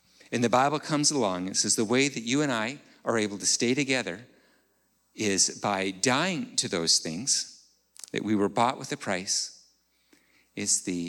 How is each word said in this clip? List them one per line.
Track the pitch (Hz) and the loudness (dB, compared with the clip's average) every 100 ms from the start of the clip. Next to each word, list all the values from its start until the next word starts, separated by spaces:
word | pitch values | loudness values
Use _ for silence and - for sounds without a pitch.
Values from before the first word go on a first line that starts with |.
| _ _ - | _ _ -6
And | 120 | 0
the | 120 | 4
Bible | 123 139 151 | 6 4 2
comes | - 147 147 | -2 0 2
along | 147 104 90 92 | 2 2 0 -2
and | 92 | -2
says | 107 | 0
the | 110 | 2
way | 107 123 139 | 2 2 2
that | 131 | -2
you | 113 139 | -2 0
and | 147 | 0
I | 117 110 147 - - | 0 -4 -6 -16 -8
are | - 117 | 0 2
able | 104 101 | 0 0
to | 95 | 0
stay | - 120 | 2 2
together | 131 135 131 101 92 123 _ _ _ _ _ _ _ _ | 2 2 0 -2 -8 -12 _ _ _ _ _ _ _ _
is | - 107 95 - - | -2 0 2 0 0
by | 107 98 95 | -2 0 -2
dying | 92 123 131 185 160 120 - | 0 0 2 0 -2 -4 -4
to | 110 | -2
those | 92 82 - | 0 2 2
things | 82 80 135 - - - _ _ _ - - | 0 -6 -2 -2 -2 -14 _ _ _ -20 -8
that | - | -6
we | 104 107 | 0 0
were | 101 | 2
bought | 110 120 143 | 2 0 0
with | - | -8
a | 147 | -8
price. | 120 92 98 - - - _ _ _ _ _ _ _ _ _ | -4 -4 -2 -4 -4 -12 _ _ _ _ _ _ _ _ _
It's | - 101 - | -8 -2 -2
the, | - 87 | 0 -4